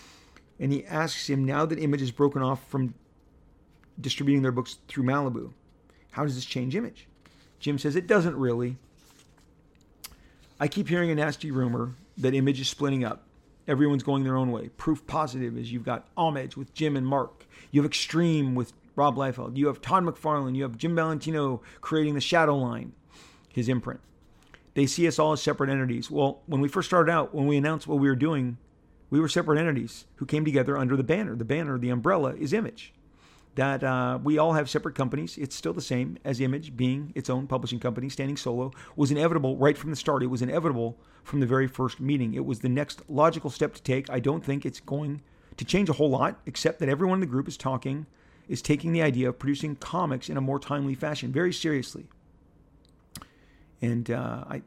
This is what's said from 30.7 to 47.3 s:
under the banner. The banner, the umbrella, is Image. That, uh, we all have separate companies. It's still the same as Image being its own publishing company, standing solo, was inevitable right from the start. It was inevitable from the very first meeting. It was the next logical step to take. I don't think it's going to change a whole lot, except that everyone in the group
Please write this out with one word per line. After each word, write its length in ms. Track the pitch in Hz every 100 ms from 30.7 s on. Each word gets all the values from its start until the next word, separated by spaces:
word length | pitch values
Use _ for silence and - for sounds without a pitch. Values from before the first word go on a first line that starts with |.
| 139
under 180 | 127 135
the 80 |
banner. 300 | 117 175 208
The 100 | 117
banner, 320 | 117 143 156 127
the 140 | 123
umbrella, 440 | 123 131 190 135 -
is 160 | 147
Image. 420 | 202 202 - - _ - _ - - - -
That, 240 | 135 135
uh, 380 | 135 127 123 127
we 160 | 135 151
all 140 | 160
have 180 | 156 139
separate 240 | 151 160
companies. 420 | - 131 135 165 -
It's 200 | 139 -
still 160 | 165
the 100 | 170
same 340 | - 123 131 -
as 160 | 143 123
Image 360 | 131 143 156 120
being 360 | 127 135 147 147
its 120 | -
own 200 | 127 135
publishing 320 | 127 117 120
company, 280 | 123 113 131
standing 280 | 135 135 143
solo, 340 | 131 120 131 - -
was 160 | - 143
inevitable 460 | 147 165 165 131 135
right 200 | 139 151
from 140 | 151
the 60 | 147
start. 260 | - 139
It 60 | 127
was 140 | 127
inevitable 540 | 123 147 160 123 117 120 - -
from 160 | - 143
the 60 | 123
very 200 | 131 135
first 320 | 131 127 -
meeting. 360 | 131 143 117
It 100 | 120
was 160 | 135 117
the 80 | 127
next 340 | 127 147 - -
logical 420 | 139 160 160 143
step 240 | - 151
to 80 | -
take. 260 | - 131 139
I 100 | 131
don't 240 | 127 160
think 200 | 165 139
it's 140 | 139 -
going 440 | - 143 147 147 - _ - -
to 80 |
change 240 | 123 180 190
a 60 |
whole 140 | 143 151
lot, 300 | 131 147 - -
except 320 | - 156 -
that 100 | 143
everyone 280 | 143 185 190
in 40 |
the 60 |
group 220 | 175